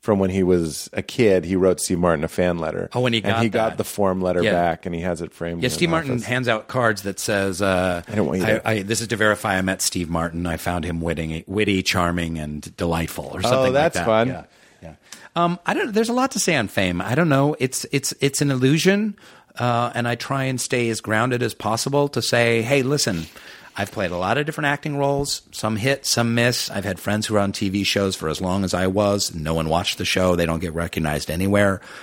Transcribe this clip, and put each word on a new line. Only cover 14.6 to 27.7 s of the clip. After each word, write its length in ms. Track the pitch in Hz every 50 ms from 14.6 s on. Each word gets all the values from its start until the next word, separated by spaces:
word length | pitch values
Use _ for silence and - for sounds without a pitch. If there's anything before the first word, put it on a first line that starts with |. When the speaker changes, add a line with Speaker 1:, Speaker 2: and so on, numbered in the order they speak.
| - - _ _
Speaker 2:
Yeah. 120 | - 82 78 _ _ - - - - - _
Um, 220 | 170 170 175 175 180 _
I 80 | -
don't, 220 | - 320 370 269 196
there's 160 | 214 233 226
a 20 | 240
lot 180 | 254 254 269
to 60 | - 202
say 160 | - - 165
on 140 | 139 110 95
fame. 320 | - - 98 90 87 90
I 140 | 92 104 120
don't 160 | 139 175 165
know. 260 | 139 135 139 147 151 -
It's, 280 | 123 127 - - - -
it's, 220 | - 139 - - - _
it's 220 | - 139 139 -
an 80 | 151 143
illusion. 680 | 135 127 127 131 151 160 151 180 196 202 214 214 196 - - - - - - _ _ -
Uh, 320 | 123 123 120 117 120 120 -
and 120 | 120 120
I 100 | 120 120
try 280 | 117 - - 139 135 135
and 160 | 131 131 123
stay 300 | - - - 123 120 117
as 100 | 113 -
grounded 420 | - - 110 107 117 127 123 120
as 120 | 123 117 -
possible 540 | _ - 107 110 113 - 139 139 143 143 143
to 120 | - 123
say, 400 | 113 - - 120 117 117 117 113
"Hey, 220 | 110 120 143 143
listen, 420 | 127 127 147 143 - - 98 85 80 - - - - - - - - - _
I've 140 | - 101 -
played 200 | - 110 98 85
a 60 | 90
lot 200 | 87 90 95 113
of 100 | 139 147
different 200 | 156 156 - 156
acting 300 | 143 147 147 - 151 143 143
roles, 440 | 143 139 143 139 143 139 - - _ _
some 240 | - - - 110 110
hit, 280 | 104 107 135 139 - -
some 280 | - - - 120 117 117
miss. 360 | 120 117 123 120 - - -
I've 140 | - 101 95
had 160 | 101 92 87
friends 260 | - - 104 107 107
who 80 | - 110
were 60 | 104
on 100 | 101 98
T 160 | 95 - 101 98